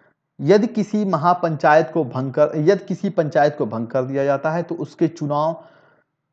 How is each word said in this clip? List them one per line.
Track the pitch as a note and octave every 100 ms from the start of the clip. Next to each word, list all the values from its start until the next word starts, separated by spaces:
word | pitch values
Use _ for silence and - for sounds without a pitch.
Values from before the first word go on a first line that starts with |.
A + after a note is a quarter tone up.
| _ _ _ -
यदि | C#3 G#3 A3+
किसी | A#3 G3+ G#3+ G3+
महापंचायत | E3 E3+ F3 E3 D#3 D#3+ D#3 D#3+
को | E3+
भंग | C3 C3 C3+
कर, | C3 D3 E3
यदि | D3+ G3 -
किसी | F#3 G3
पंचायत | F3 D#3 D3+ D3 D3+
को | A#2+
भंग | A2+ A2+
कर | C3
दिया | B2+ C3+ C#3
जाता | C#3 D#3
है | E3
तो | E3+ E3+
उसके | D3 - E3
चुनाव | D#3+ D3 D3 D#3 E3 - _ _ _ _ _ _